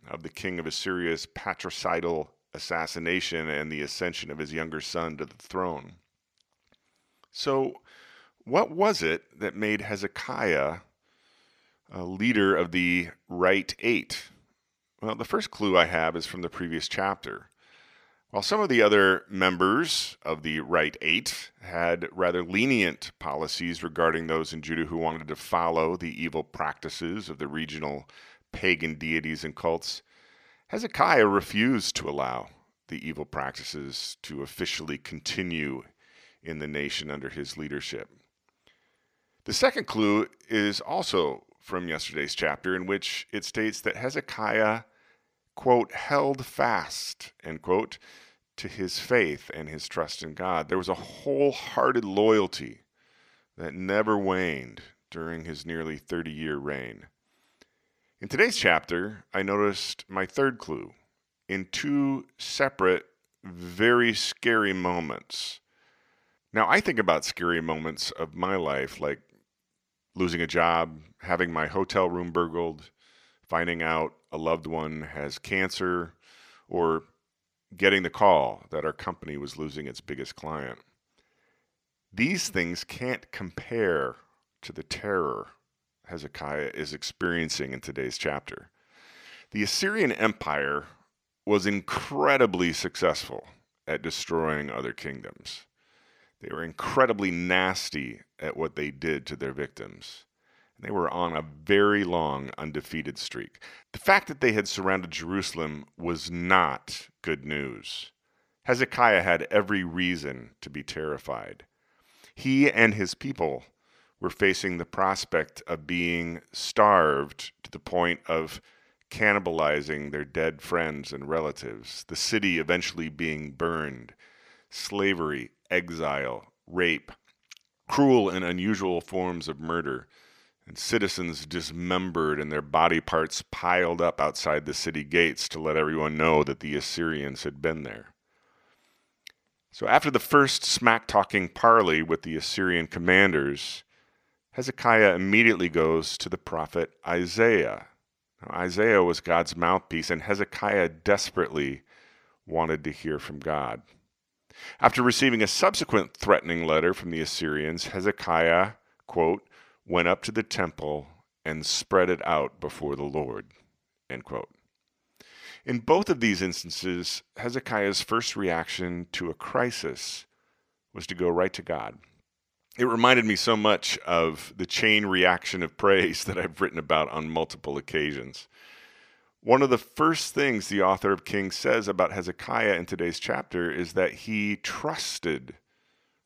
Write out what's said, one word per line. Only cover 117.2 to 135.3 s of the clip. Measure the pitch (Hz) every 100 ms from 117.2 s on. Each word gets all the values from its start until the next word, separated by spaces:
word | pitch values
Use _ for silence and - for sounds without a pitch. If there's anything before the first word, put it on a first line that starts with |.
| 71 - - -
to | -
the | 76
point | - 90 87 85 -
of | 82 80 - - _ _ _ _
cannibalizing | - 107 101 87 82 76 76 71 76 73
their | 73
dead | 71 80 80 76
friends | - 87 80 73 71
and | 69 69
relatives, | 80 76 - 64 53 57 - -
the | 82
city | - 110 101 82
eventually | 78 90 87 85 80
being | 73 82 76 76
burned, | 65 85 82 76 64 58 - - _ _ _ _
slavery, | - - 101 98 90 78 71 58 _ _
exile, | 90 87 82 78 69 65 57 - _ _
rape, | 87 87 80 - - _ _ _ - _ _ -
cruel | - 139 123 98
and | 92
unusual | 90 90 95 101 95 87
forms | - 95 90 87 80
of | 73
murder, | 80 85 73 64 - _ _ _ _ _
and | - -
citizens | - 117 98 - 87 76
dismembered | 76 87 76 80 87 92 92 82 78 73
and | 76
their | 76
body | 73 78 82 82
parts | - 82 80 - -
piled | - 87 90 87 85
up | 85 -
outside | 73 - 80 76
the | 73
city | 73 - 78
gates | 71 85 82